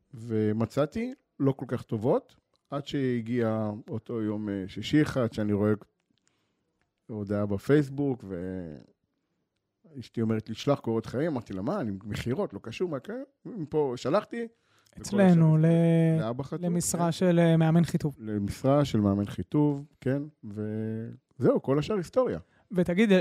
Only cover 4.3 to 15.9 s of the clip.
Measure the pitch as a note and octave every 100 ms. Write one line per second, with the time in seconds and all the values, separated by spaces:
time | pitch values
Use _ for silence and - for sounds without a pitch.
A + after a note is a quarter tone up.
4.3 | G#2 G#2+ G2+ F#2 - A2+ D3 D3+ C3+ A#2
5.3 | - G#2 G2+ G#2 G#2+ - _ _ _ _
6.3 | _ _ _ _ _ _ _ - G#2+ G2+
7.3 | G2+ G#2 G2+ - D3 C3+ C3+ C#3+ B2 G2
8.3 | F#2 F#2 F#2 F2 D2 - _ _ _ _
9.3 | _ _ _ _ _ F#3 D3 A2 - A2
10.3 | A2 - A2+ - C#3 - A2+ - A2+ E3
11.3 | C3+ - G2 G#2 G3+ B2 G2 G#2 G#2 -
12.3 | C#3 G3+ G2 - A2+ F#3 C#3+ - A#3 C#4
13.3 | _ - A#3+ D3 D#3 C#3+ B2 B2+ F3+ G#3+
14.3 | A#3 A#3 - _ _ _ - - G3+ F#3+
15.3 | F3 D#3+ D#3 D#3+ E3 E3